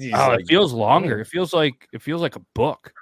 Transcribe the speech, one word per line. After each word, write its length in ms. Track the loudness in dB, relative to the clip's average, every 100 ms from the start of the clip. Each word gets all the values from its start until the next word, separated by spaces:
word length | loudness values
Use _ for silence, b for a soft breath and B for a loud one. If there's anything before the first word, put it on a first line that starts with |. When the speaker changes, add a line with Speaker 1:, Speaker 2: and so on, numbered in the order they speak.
Speaker 1:
He's 100 | -2
Speaker 2:
Oh, 160 | 0 2
Speaker 1:
like, 120 | 2
Speaker 2:
it 60 | 2
feels 260 | 2 2
longer. 420 | 0 2 2 2 -4
Speaker 1:
"Hmm." 60 |
Speaker 2:
It 60 | -6
feels 260 | -6 -2
like, 340 | 0 0 -2 _
it 80 | -12
feels 200 | -8 -4
like 140 | -4 -6
a 60 | -10
book. 380 | -2 -2 -2 -14 -20